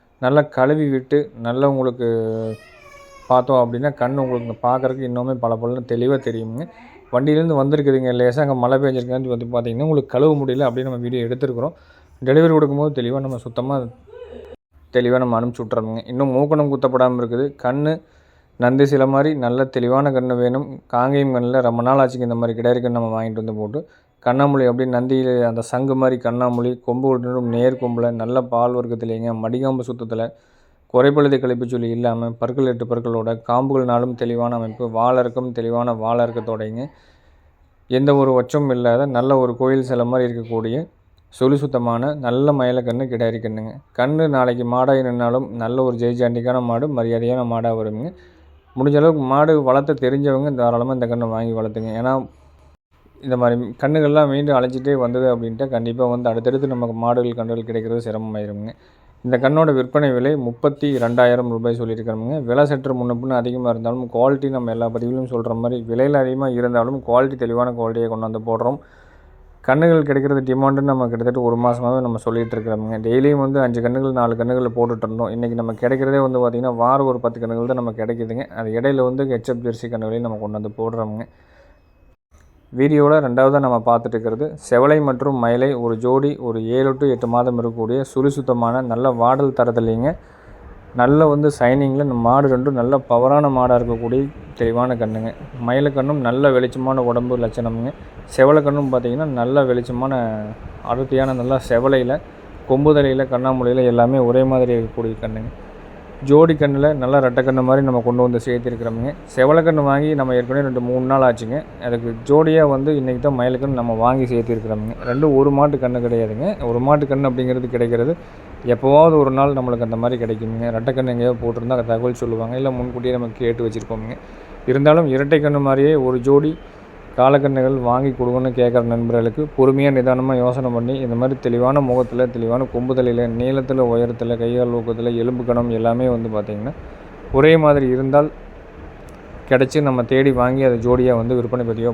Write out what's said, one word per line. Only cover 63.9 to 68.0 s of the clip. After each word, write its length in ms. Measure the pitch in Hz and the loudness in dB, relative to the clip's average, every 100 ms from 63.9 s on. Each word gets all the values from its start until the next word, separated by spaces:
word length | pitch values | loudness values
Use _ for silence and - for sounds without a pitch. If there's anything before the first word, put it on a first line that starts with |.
| 127 120 117 | -4 -4 2
குவாலிட்டி 400 | 131 139 139 131 | 2 2 -2 -4
நம்ம 180 | 117 113 | -4 -2
எல்லா 120 | 117 113 | -2 -2
பதிவிலும் 360 | 120 131 127 120 | -4 -4 -4 -4
சொல்ற 240 | 117 113 120 | -4 -4 -4
மாதிரி, 180 | 123 113 | -4 -4
விலையில 320 | 117 139 143 127 | 0 2 2 0
அதிகமா 240 | 131 135 120 | 0 -2 0
இருந்தாலும், 420 | 123 120 120 135 120 | 0 0 0 -4 2
குவாலிட்டி 280 | 120 135 131 117 | 2 2 -2 -4
தெளிவான 300 | 117 123 120 | -2 -2 -2
குவாலிட்டியை 280 | 113 113 | -4 -2